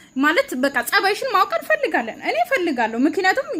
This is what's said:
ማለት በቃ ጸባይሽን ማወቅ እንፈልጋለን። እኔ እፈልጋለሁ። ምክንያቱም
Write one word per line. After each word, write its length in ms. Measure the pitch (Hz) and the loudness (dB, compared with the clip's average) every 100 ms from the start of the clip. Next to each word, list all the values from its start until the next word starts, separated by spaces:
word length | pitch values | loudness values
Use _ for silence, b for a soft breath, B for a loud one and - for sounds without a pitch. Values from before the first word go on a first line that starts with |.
| B 262 | B 0
ማለት 320 | 294 349 539 254 | 2 2 0 0
በቃ 200 | 277 277 | -2 -2
ጸባይሽን 480 | - 392 392 415 523 | 0 2 2 0 0
ማወቅ 200 | 392 392 | 2 2
እንፈልጋለን። 640 | - - 622 494 320 226 - | 0 -2 0 0 -2 -2 -6
እኔ 160 | 320 587 | -4 -2
እፈልጋለሁ። 580 | 679 539 339 247 226 233 | 0 0 0 0 -2 2
ምክንያቱም 480 | 285 381 370 427 571 | 0 2 0 0 -2